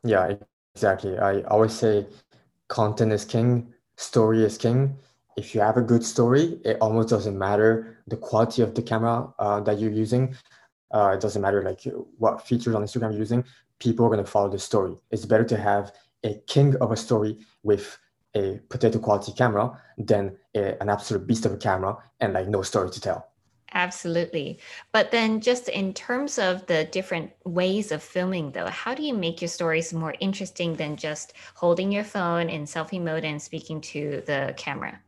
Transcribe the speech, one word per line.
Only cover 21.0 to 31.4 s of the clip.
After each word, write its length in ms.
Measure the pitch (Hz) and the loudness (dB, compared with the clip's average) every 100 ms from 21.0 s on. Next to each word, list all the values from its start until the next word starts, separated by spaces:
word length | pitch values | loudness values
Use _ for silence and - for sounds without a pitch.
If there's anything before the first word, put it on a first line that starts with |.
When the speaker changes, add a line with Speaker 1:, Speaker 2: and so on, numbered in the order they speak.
| - 101 - | -2 -4 0
Speaker 1:
beast 180 | 113 104 | 0 0
of 80 | |
a 40 | 101 | -2
camera 400 | 104 92 95 - - _ | -2 0 -2 -6 -14 _
and, 140 | 110 | -2
like, 140 | 92 92 | -2 0
no 140 | 104 | -2
story 280 | 95 107 92 | 0 -2 -2
to 120 | - | -4
tell. 280 | 101 - - _ _ _ - | -6 -6 -8 _ _ _ -6
Speaker 2:
Absolutely. 840 | 185 180 - 175 170 170 160 139 - - - - | -4 -2 -4 -4 -2 -2 -6 -8 -12 -16 -20 -2
But 200 | 220 - | 0 2
then 280 | 233 220 220 | 2 2 0
just 300 | 247 247 - | 0 0 -2
in 240 | 196 190 | -4 -4
terms 440 | 196 - 247 285 - | -6 -6 -4 -4 0
of 280 | 185 185 185 | 0 -2 0
the 200 | 160 156 | 0 0
different 400 | 180 185 170 156 _ 185 | -6 -4 -6 -6 _ -4
ways 460 | 170 185 202 208 | 0 0 0 -2
of 120 | 151 | -6
filming, 480 | - 185 180 185 147 | -4 -4 -2 -2 -6
though, 160 | 110 87 | -6 -6
how 260 | - 226 | -6 -6
do 80 | 269 | -4
you 120 | 302 | -4
make 280 | 226 170 165 | -2 -4 -4
your 60 | 170 | -8
stories 460 | - 165 160 165 | -4 -2 0 -2
more 200 | 165 160 - | -6 -6 -4
interesting 560 | 196 196 185 - 170 160 | -4 -4 -8 -6 -4 -4
than 220 | 151 147 | -6 -6
just 360 | 156 151 - - | -8 -8 -12 -20